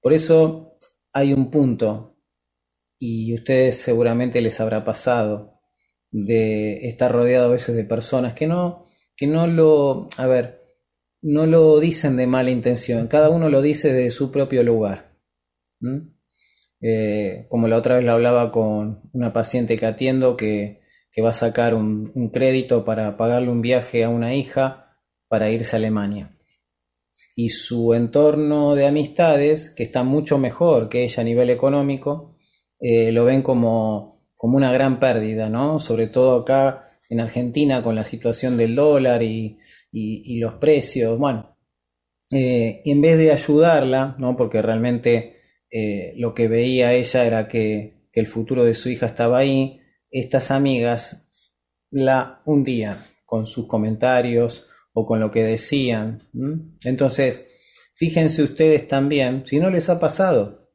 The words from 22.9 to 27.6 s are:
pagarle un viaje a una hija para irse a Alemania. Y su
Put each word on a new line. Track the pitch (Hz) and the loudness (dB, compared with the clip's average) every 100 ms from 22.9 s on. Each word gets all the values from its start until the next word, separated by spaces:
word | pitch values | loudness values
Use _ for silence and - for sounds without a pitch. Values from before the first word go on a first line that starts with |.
| 110 107 101 | -4 -4 -2
pagarle | 113 123 123 | 0 0 0
un | 120 | -2
viaje | 113 127 120 120 | 0 0 0 -2
a | 113 | 0
una | 117 113 | -2 -2
hija | 135 135 - 135 131 _ _ _ _ _ | -4 -4 -2 -2 -4 _ _ _ _ _
para | 113 107 | -2 0
irse | 113 113 113 | -2 -4 -4
a | |
Alemania. | 110 110 101 101 - _ _ _ _ _ _ _ _ _ _ - | -2 -2 -4 -8 -12 _ _ _ _ _ _ _ _ _ _ -6
Y | 117 | -4
su | - | -4